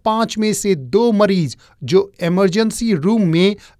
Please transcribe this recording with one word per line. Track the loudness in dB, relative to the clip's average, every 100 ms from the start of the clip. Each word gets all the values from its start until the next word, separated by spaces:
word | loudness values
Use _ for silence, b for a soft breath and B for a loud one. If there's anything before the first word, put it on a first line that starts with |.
पांच | -4 -2 -4 -2
में | -2
से | -2 -2
दो | -4 0 0 2
मरीज | 2 2 2 -2 -6 b b
जो | 0 0 0 -4
इमरजेंसी | -2 0 0 0 -2 -2 -2
रूम | 0 0 0 0
में | 2 2 0 B B